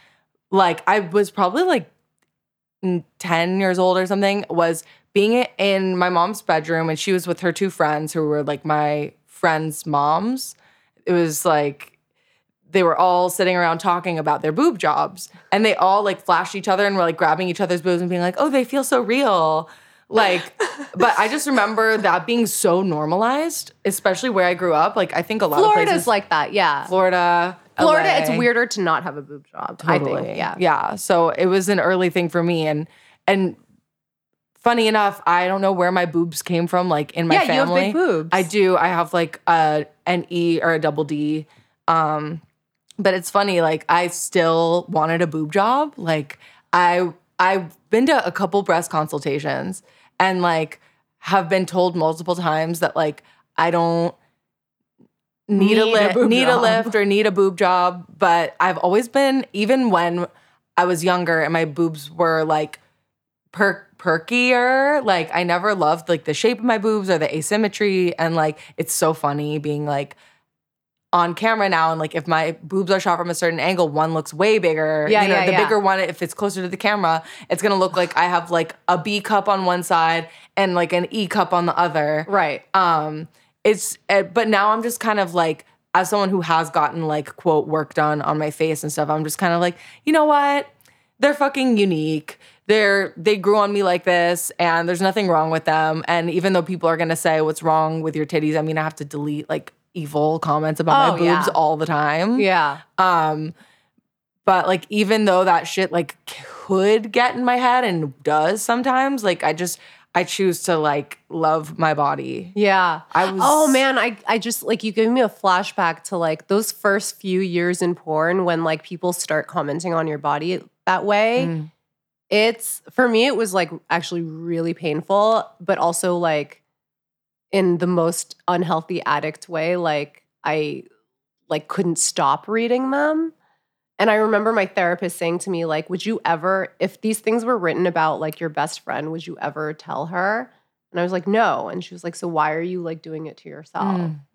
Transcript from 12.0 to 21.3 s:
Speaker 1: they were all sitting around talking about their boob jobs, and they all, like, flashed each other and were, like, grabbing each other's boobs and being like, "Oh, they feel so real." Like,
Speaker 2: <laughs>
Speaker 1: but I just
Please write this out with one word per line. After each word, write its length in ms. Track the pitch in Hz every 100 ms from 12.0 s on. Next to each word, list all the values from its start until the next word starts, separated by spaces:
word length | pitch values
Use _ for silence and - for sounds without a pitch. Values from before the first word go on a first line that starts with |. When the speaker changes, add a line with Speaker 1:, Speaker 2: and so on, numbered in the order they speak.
| _ _ _ _ _ _ _
Speaker 1:
they 120 | 196
were 140 | 175 -
all 340 | 185 180 180
sitting 240 | 175 185
around 240 | 180 170 165
talking 400 | 190 175 180 160
about 240 | 151 143
their 80 | 156
boob 280 | 156 320 208
jobs, 500 | 156 151 151 - - - _
and 120 | 196
they 120 | 220 -
all, 260 | 185 202
like, 180 | 202 190
flashed 320 | - 170 180 202
each 100 | 202
other 180 | 190
and 120 | 202 196
were, 60 |
like, 140 | 170 160
grabbing 320 | 165 160 185
each 120 | 170
other's 200 | 185 180
boobs 200 | 175 175
and 100 | 175
being 100 | 175
like, 120 | 175 185
"Oh, 120 | 302
they 140 | 269
feel 180 | 247 269
so 180 | 254 254
real." 680 | 208 247 262 185 160 156 160 - _ _ _
Like, 340 | 220 202 180 - -
Speaker 2:
<laughs> 380 | 403 - 277 185
Speaker 1:
but 200 | 233 -
I 120 |
just 180 | 214